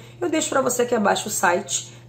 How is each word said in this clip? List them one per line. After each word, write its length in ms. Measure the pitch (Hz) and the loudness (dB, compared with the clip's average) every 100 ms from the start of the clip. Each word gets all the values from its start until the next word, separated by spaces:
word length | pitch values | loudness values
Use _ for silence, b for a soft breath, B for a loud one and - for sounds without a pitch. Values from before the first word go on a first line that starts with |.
| B - | B -8
eu 80 | 349 | -2
deixo 220 | 311 - | -2 0
pra 100 | 285 | 0
você 220 | 254 - | 0 0
aqui 120 | 240 | 0
abaixo 340 | 240 196 190 214 | 2 2 2 -2
o 20 | |
site, 640 | - 185 175 208 - - B | 0 2 2 -2 -6 -8 B